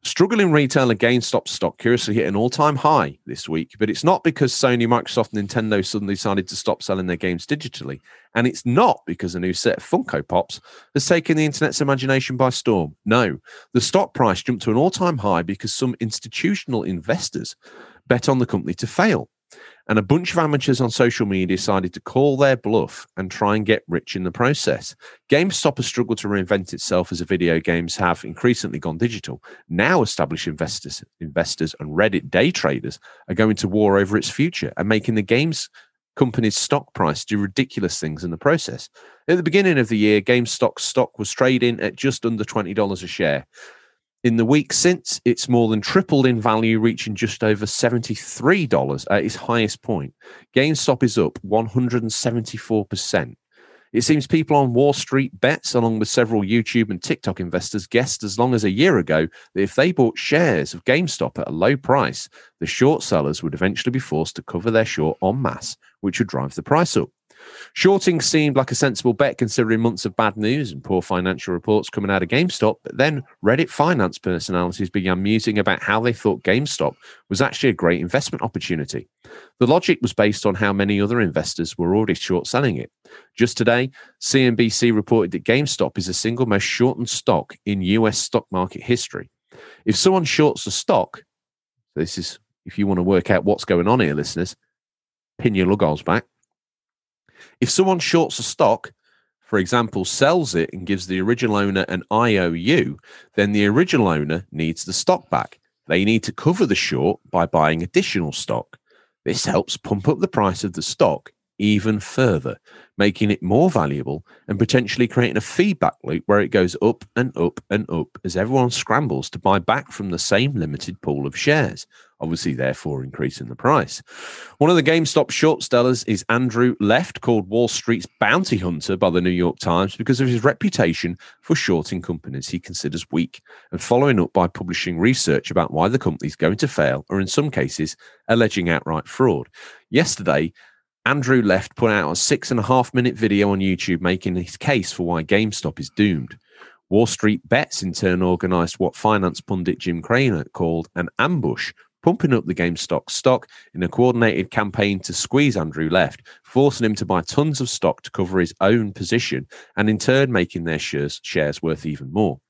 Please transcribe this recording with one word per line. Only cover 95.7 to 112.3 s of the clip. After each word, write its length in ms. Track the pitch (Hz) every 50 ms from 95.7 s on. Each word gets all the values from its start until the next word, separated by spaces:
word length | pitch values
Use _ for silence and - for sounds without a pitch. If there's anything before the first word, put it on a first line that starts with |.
| 101 101
holes 220 | 101 78 76 78
back. 220 | - - 90 117 - _ _ _ _ _ _ _ _ _ _ _ _ _ _ _ _ _ _ _ _ _ _ _ - - _ _
If 120 | 127 123
someone 300 | - - 190 190 190 175
shorts 380 | - - - 165 160 - - -
a 40 |
stock, 500 | 113 - - - 156 107 113 - - - _ _ _ _ _ _ _ _ _ _
for 180 | _ _ 110 101
example, 460 | 92 87 123 120 117 104 - 101 92
sells 500 | - - - 135 143 170 180 156 117 90
it 140 | 85 82 - -
and 120 | 92 90
gives 200 | 87 98 92 90
the 160 | 92 95 92
original 340 | 92 107 107 104 127 110 104
owner 300 | 101 101 101 95 95 90 -
an 140 | 92 92 - _
I 260 | 104 110 120 120 107
O 160 | 95 90 85
U, 460 | 82 85 87 117 160 165 - 131 - - _ - - - - _ _
then 180 | 104 101 101
the 140 | 104 104 104
original 420 | 101 104 139 180 175 175 135 107 92
owner 380 | 80 76 73 73 80 90 98 _
needs 320 | - 76 80 80 82 - -
the 80 | 87
stock 380 | 92 - - - 180 175 - _
back. 280 | - 64 - - - _ _ _ _ _ _
They 180 | - 80 90 98
need 180 | 107 113 110 -
to 80 | -
cover 340 | - - - 156 180 196 196
the 80 | 120 98
short 440 | - - - - - 71 90 - _ _ _
by 160 | - 90 85
buying 360 | 78 - 82 78 78 80 82
additional 500 | 85 90 - - 98 - - 98 85 73
stock. 460 | - - - - 53 - - _ - _ _ _ _ _ _ _ _ _ _
This 220 | - 87 - -
helps 320 | - - 92 - - - -
pump 280 | - - 107 98 95
up 140 | 147 151 -
the 80 | 185 -
price 360 | - 120 104 98 90 - -
of 100 | 98 87
the 80 | -
stock 500 | - - - - 143 92 78 - _ - _ _ _ _ _ -
even 420 | 101 107 107 101 92 110 107 104
further, 580 | 92 - - - 131 117